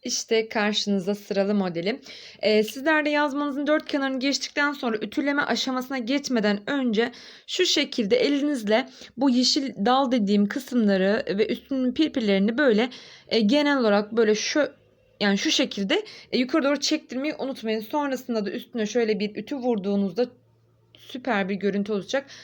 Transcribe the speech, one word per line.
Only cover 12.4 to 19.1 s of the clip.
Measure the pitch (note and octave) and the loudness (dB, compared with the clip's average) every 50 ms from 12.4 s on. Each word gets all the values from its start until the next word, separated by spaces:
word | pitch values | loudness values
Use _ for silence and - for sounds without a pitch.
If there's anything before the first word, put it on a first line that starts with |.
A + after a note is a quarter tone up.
| G3 G#3+ A3+ | 2 2 2
böyle, | A#3+ D4+ C4+ A3 G3+ A#3+ B3+ - - - - - - - | 2 4 4 4 4 2 0 -4 -14 -20 -20 -20 -20 -8
e, | - - A3+ | -2 0 2
genel | A3+ G3+ C4 D4 D4 D4 C#4+ | 4 4 4 4 4 4 2
olarak | C4+ A#3+ G#3+ G3+ G3+ G#3 G#3 | 4 4 4 4 2 2 0
böyle | A3+ A3+ A#3 G#3+ G#3+ | 0 2 4 4 2
şu, | G#3+ - - - D4+ C#4 - - _ _ _ _ _ _ _ _ _ | 0 0 -2 0 0 0 0 -4 _ _ _ _ _ _ _ _ _
yani | G3+ G3+ G3 | 0 2 2
şu | G3+ - D#4 | 2 0 0
şekilde, | - - C#4 - - - G3 G3 D4 G#4 G#4 - - - - _ | 2 0 0 -2 -2 -6 -2 0 0 -2 -2 -6 -16 -20 -14 _
e, | - | -2
yukarı | A#3+ B3+ B3 - D#4+ B3 | -2 0 2 0 2 2
doğru | C#4 D4 C#4 | 2 0 0
çektirmeyi | - - D#4 D4+ - _ A#3+ B3+ C4+ D#4 - - | 0 -2 -2 -2 -4 _ -8 -6 -4 -6 -6 -6
unutmayın. | A#3 C4+ C4 - A3 A3 G#3+ A3+ | -6 -8 -8 -6 -4 -4 -4 -4
Sonrasında | G#3+ - - D4+ D4 C#4 C4 B3 - - A#3 A3 G3+ | -4 -4 -4 -2 -2 -2 -4 -6 -4 -4 -2 -2 -2
da | G3+ | -4
üstüne | - A#3+ - _ _ A#3+ G#3+ | -6 -8 -10 _ _ -6 -4
şöyle | G#3 - B3 A#3 G#3+ | -2 0 0 0 0